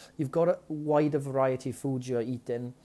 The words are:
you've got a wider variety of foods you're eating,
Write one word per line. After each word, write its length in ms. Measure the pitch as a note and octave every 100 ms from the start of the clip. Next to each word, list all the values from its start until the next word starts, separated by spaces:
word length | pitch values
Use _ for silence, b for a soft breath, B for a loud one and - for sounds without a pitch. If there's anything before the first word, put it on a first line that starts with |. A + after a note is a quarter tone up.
| B -
you've 140 | C#3
got 160 | E3+ E3+
a 120 | F3 -
wider 480 | D3+ D3+ D3+ D3+ C#3+
variety 540 | C3+ C3+ C3 B2+ C3+
of 40 | A#2+
foods 320 | C#3 C3 B2+
you're 140 | B2
eating, 520 | A#2 B2 - A#2+ B2 B2+